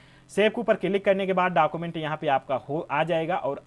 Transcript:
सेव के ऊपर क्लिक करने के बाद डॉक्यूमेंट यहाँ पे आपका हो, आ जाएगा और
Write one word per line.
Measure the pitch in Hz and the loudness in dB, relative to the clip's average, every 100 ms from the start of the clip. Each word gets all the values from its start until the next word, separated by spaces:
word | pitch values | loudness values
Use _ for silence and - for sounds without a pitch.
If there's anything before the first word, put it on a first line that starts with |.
| - - - | -20 -20 -8
सेव | - 214 | 2 2
के | 214 | 2
ऊपर | 233 208 | 0 2
क्लिक | 175 196 202 | 2 0 2
करने | 190 190 | 2 2
के | |
बाद | 185 180 | 0 2
डॉक्यूमेंट | 175 156 165 170 165 | 4 2 0 -8 -6
यहाँ | 151 156 | -6 -4
पे | 156 | 0
आपका | 135 - 127 | 0 0 -4
हो, | - 143 | -4 -6
आ | - 139 | -2 -2
जाएगा | 160 170 160 165 | 0 0 0 -2
और | - 139 | -2 -6